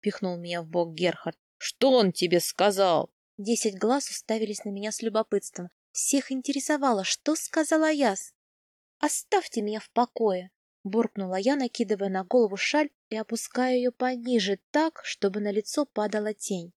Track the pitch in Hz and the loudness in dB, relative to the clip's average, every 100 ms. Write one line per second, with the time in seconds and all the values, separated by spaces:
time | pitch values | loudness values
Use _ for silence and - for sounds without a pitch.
0 | 208 - 185 175 175 175 160 175 170 160 | -2 -2 -6 -6 -6 -6 -4 -2 -2 0
1 | 175 160 - - _ _ - - 262 254 | 0 0 -8 -10 _ _ -12 2 4 6
2 | 196 - 175 175 165 - 202 190 196 156 | 4 2 2 2 2 2 2 4 4 4
3 | - _ _ - 208 233 220 190 214 277 | 2 _ _ -12 -2 0 0 0 0 0
4 | - - - 220 214 208 208 196 208 208 | -2 -10 -4 -2 -2 -4 -8 -6 -6 -4
5 | 226 214 220 202 - - 180 _ _ - | -2 -2 0 -2 -4 -12 -14 _ _ -6
6 | - 277 - 262 254 277 - 302 277 214 | 0 0 0 -6 -4 -6 -2 0 2 0
7 | 190 - - 311 - 320 302 320 311 311 | 0 -2 -2 -2 -2 -2 2 2 2 2
8 | 254 190 - _ _ _ _ _ _ _ | 2 0 -8 _ _ _ _ _ _ _
9 | 302 - - 403 339 - 208 214 - - | -2 -2 0 0 0 -4 -4 -6 -4 0
10 | 240 - 220 185 180 _ _ _ 196 220 | 0 2 0 0 -6 _ _ _ -2 0
11 | 220 - 185 185 208 285 254 - 214 208 | 0 -2 -4 0 2 2 -2 -2 -2 0
12 | 196 185 185 254 220 190 - 302 294 _ | 0 -2 2 4 4 2 0 2 0 _
13 | _ 220 214 226 - 247 254 254 247 - | _ -8 -6 -6 -4 -2 2 2 0 0
14 | 254 254 240 240 190 196 _ 294 320 - | -2 -2 0 0 2 -4 _ 0 0 -2
15 | - - 196 202 208 202 208 - 285 - | -12 -2 -2 -2 -2 -2 -2 -2 -2 -2
16 | 208 214 208 208 - 190 170 | -2 -2 -4 -6 -6 -6 -8